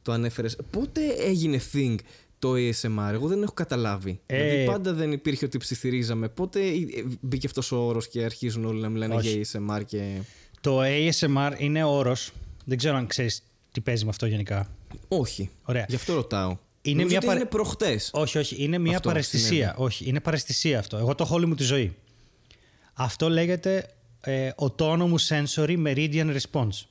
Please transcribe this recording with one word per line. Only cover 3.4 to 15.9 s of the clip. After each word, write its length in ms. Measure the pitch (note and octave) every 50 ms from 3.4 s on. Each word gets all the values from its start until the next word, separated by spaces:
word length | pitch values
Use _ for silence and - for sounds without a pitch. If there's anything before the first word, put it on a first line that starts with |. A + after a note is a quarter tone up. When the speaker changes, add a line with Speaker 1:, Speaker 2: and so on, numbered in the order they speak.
| G#3
Speaker 1:
έχω 100 | G3+ -
καταλάβει. 640 | - E3+ - C3 B2 A#2 G#2+ G2+ F#2+ F#2+ G2 F#2 - _
Speaker 2:
Ε, 180 | - C3+ C3+ D3 D3
Speaker 1:
Δηλαδή, 160 | D3 C#3 C3
πάντα 280 | B2 - - F#3 F#3 F3
δεν 180 | D#3+ D#3+ D3+
υπήρχε 340 | D3 C#3 - D#3 C#3 - D3+
ότι 120 | C3 -
ψιθυρίζαμε. 720 | B2+ - - C3 - - B2+ B2+ B2+ A#2+ A2+ A#2 A2+ A2+ A2
Πότε, 300 | A2+ - F#3 F#3 - G3+ G3
ε, 60 | F#3+ D#3+ F3+ E3 - - A#2+ G#2+ C3 B2 -
μπήκε 260 | - C3 B2+ C3 C3+
αυτός 240 | C3+ - C3+ B2+ -
ο 60 | C3 A#2+ A#2+
όρος 200 | A#2+ A#2 A2+ A2
και 160 | - - A#2+ A2+
αρχίζουν 420 | A2+ A2+ - B2 A#2+ A2 A2+ A2+
όλοι 160 | A2+ A2 A2
να 80 | A2 A2
μιλάνε 260 | A2 A2 A2 A2 A2+
Speaker 2:
Όχι. 140 | A#2 A2 A2
Speaker 1:
για 140 | G#2+ G#2+ G#2
A 140 | - -
S 180 | G#2+ G2+ G#2 G#2
M 40 | G#2
R 60 | G#2
και 320 | - - G#2 G2+ G2 G2 F#2+ G2 - - - - - - -
Speaker 2:
Το 200 | - C#3+ C3+ C3 C3
A 260 | C3+ C#3+ D3 D#3 E3+ D3+ -
S 80 | -
M 220 | D3 C#3 C3+ C#3 C#3+
R 40 | C#3+
είναι 260 | - C#3+ C#3+ D3+ D#3 D#3+
όρος. 480 | D3 C#3+ C#3+ C3+ B2 B2+ A#2+ - - - - - - - - -
Δεν 120 | - C3
ξέρω 180 | B2 A#2+ D#3 C#3
αν 120 | C3 B2
ξέρεις 340 | G#2+ - - B2 A2+ - - _ _ _ _ _ _
τι 100 | _ A#2+
παίζει 220 | G#2+ - A#2+ A2+ G#2+
με 60 | G#2+
αυτό 160 | G#2 - -
γενικά. 440 | A2+ G#2+ G#2+ G2+ - G#2 G2 G2 - - - - - - - -
Speaker 1:
Όχι. 420 | - F#3+ F#3 B2+ - - - F#2+ - - - _
Speaker 2:
Ωραία. 220 | - B2 B2 G#2
Speaker 1:
Γι' 60 | G2